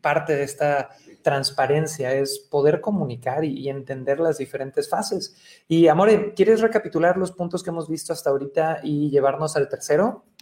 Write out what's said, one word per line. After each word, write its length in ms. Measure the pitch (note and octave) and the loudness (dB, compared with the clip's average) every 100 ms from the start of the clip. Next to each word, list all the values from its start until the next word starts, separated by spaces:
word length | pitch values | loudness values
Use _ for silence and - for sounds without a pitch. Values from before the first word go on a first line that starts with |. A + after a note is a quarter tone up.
parte 340 | D3+ D3+ D3+ C#3+ | -2 0 0 -2
de 80 | |
esta 460 | C#3+ - D3 C#3+ - - - - | -2 -2 0 0 -4 -12 -20 -6
transparencia 880 | - C#3 C3+ - C3 D3 D#3 - B2+ | -2 -2 -2 -2 0 0 -2 -4 -2
es 260 | C3+ C#3 - - | -2 -2 -6 -4
poder 300 | C#3+ C#3+ E3+ | 2 2 2
comunicar 640 | G#3+ G3+ C#3+ A#2+ B2+ C#3 | 0 -2 -4 -6 -6 -4
y, 160 | D#3 C3+ | -4 -4
y 80 | C3+ | -8
entender 540 | C#3 C3+ C3+ C3 C#3 | -8 -10 -8 -4 0
las 160 | E3 D3 | 0 -2
diferentes 520 | C3 C3 C3+ - C#3+ | -6 -8 -6 -6 -4
fases. 460 | F3+ G#3 F#3 - - - - - | -4 -4 -6 -8 -14 -20 -20 0
Y, 200 | E3 E3 | 6 6
Amore, 460 | D#3 G#3 G#3+ - | 6 6 4 2
¿quieres 280 | - G3 A3 | 2 4 4
recapitular 560 | A3 A3 - D#3+ E3+ F3+ | 4 0 -2 0 2 2
los 160 | F3+ | -2
puntos 280 | - F3 F3+ | -6 -6 -6
que 80 | F3+ | -6
hemos 200 | E3+ D#3 | -8 -6
visto 240 | D#3+ - | -8 -6
hasta 160 | D#3 D3+ | -4 -2
ahorita 500 | C#3 C#3 - D#3+ D#3 | -2 -2 -2 -2 -2
y 260 | D3+ D3 D3 | -4 -2 0
llevarnos 480 | C#3 C#3 C#3 D#3 D3+ | 2 2 0 -2 -2
al 100 | C#3 | -2
tercero? 560 | - - D3 G#3 - _ _ | -4 0 2 2 -2 _ _